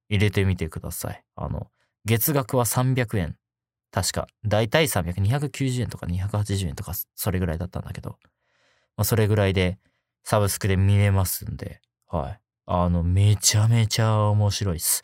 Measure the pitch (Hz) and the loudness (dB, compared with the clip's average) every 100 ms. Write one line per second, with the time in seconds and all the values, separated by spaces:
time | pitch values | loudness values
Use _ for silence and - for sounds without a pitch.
0 | _ 104 104 101 95 90 80 - - - | _ 2 2 2 2 0 -4 -6 -10 -8
1 | 85 - _ - 73 - - _ _ _ | -8 -10 _ -10 -6 -6 -8 _ _ _
2 | 107 113 160 139 127 127 117 123 127 127 | 0 0 2 0 0 0 2 2 2 2
3 | 117 107 80 - _ _ _ _ _ 101 | 0 -2 -4 -8 _ _ _ _ _ -2
4 | 90 - - _ 107 104 113 156 156 101 | -2 -4 -6 _ 0 0 2 2 2 0
5 | 82 92 98 139 143 - 135 123 - - | -2 -2 0 0 -4 -4 -4 -2 -4 -6
6 | - 90 98 104 104 98 87 65 - 85 | -6 -4 -2 -2 -2 -2 -2 -6 -8 -10
7 | - - 107 90 90 80 87 - - - | -10 -6 -4 -2 -2 -2 -6 -8 -10 -10
8 | - - _ _ _ _ _ _ _ - | -12 -14 _ _ _ _ _ _ _ -4
9 | 104 110 104 104 98 92 90 92 _ _ | 0 2 4 4 4 2 0 -2 _ _
10 | _ _ - 107 101 - 98 95 98 101 | _ _ -2 0 2 0 0 2 4 4
11 | 101 98 90 - - 76 - - _ _ | 4 2 0 -4 -8 -10 -12 -14 _ _
12 | _ 85 65 - _ _ - 90 87 87 | _ -6 -6 -10 _ _ -4 0 2 0
13 | 85 95 104 101 - 107 110 117 107 - | 2 4 4 4 2 2 4 4 2 2
14 | 110 107 104 104 104 - 101 82 - - | 2 2 2 2 2 0 -2 -2 -2 -2